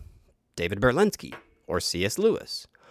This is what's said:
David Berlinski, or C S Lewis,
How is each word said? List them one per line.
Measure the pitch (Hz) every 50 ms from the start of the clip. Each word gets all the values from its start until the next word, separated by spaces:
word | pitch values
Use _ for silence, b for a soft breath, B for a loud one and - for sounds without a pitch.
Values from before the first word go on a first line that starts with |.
| - - - - _ _ _ _ _ _ _
David | - 85 87 101 101
Berlinski, | 107 127 120 160 208 208 - - - 65 - - - _ _ _ _
or | - 87 90
C | - - - 87 90
S | - - -
Lewis, | 196 226 185 - - - - - - - b b b b